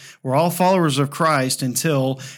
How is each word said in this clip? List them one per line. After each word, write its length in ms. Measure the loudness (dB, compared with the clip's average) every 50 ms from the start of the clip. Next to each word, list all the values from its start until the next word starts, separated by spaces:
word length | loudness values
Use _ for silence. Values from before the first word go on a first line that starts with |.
| -18 -20 -20 _ -6
We're 120 | -2 0
all 140 | 2 2 0
followers 460 | 0 2 2 2 4 4 2 2 2
of 120 | 0 -2 -2
Christ 520 | -2 0 2 2 2 2 0 -2 -2 -4
until 580 | -4 -4 -4 -2 -2 0 0 0 0 0 -2 -4 -8 -16 -18